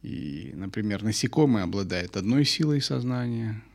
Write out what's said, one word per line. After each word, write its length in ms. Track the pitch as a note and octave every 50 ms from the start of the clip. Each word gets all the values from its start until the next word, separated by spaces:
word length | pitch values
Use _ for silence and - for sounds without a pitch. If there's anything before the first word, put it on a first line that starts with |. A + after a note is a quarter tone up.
| _
И, 500 | - - - C2 D2+ C#2+ D2 E2 C#2 -
например, 480 | D2 F#2 G#2 G#2 A2 G#2+ G#2+ G#2 G2 G2+
насекомые 600 | A2 A2 - - B2 - - D#3 C#3+ B2 G#2+ F#2+
обладают 520 | E2 F2 G2+ G2 F2+ F#2 F#2 - - -
одной 280 | G2+ F#2+ G2+ A#2+ C#3 D3
силой 360 | C#3 - - D#3+ D3+ D3 C#3+
сознания, 800 | C3+ - C#3 B2+ A#2+ B2 B2+ B2 B2 A#2+ A#2+ A2+ A2+ A2+ A2 A2 A2 - -